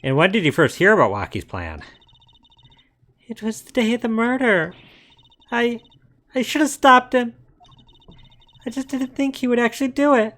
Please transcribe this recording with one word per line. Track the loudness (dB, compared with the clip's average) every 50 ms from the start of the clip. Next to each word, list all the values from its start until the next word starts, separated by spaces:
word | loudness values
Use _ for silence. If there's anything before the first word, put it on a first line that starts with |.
| -4
And | -2 0
when | 2 2 2
did | 2 2 0
you | 0
first | 2 2 2 2 2
hear | 2 4 4 4
about | 4 4 2
Waki's | 0 -4 -6 -8 -8 -12 -12
plan? | _ -12 -10 -10 -10 -12 -14 -16 -20 -20 _ _ _ _ _ _ _ _ _ _ _ _ _ _ _ _ _ _ _ _ _ _ _ _ _ _
It | _ -16 -10
was | -8 -8 -8 -10
the | -14 -6
day | -2 -2 0 0 -2
of | -2
the | -2
murder. | -4 -2 -2 -2 -2 -2 -2 0 2 2 2 0 -2 -8 -18 -20 -20 -20 _ _ _ _ _ _ _ _ _ _ _
I, | -4 -2 -2 -2 -4 -6 _ _ _ _ _ _ _ _ _ _ _
I | -6
should | -4 -2 0 -2
have | -2 -2
stopped | -2 2 4 6 6 6 4 2 -2
him. | -2 -2 -2 -10 _ -20 _ _ _ -20 _ -20 _ _ _ _ _ _ -20 -20 -20 -20 _ _ _ _ _ _ -12 _
I | -10
just | -8 -8 -8
didn't | -6 -6 -6 -6 -6 -4
think | -4 -4 -4 -4
he | -4 -2
would | 0 0 2
actually | 0 -2 -2 -2 -6 -4
do | -2 0 2 4 4
it. | 4 2 0 -4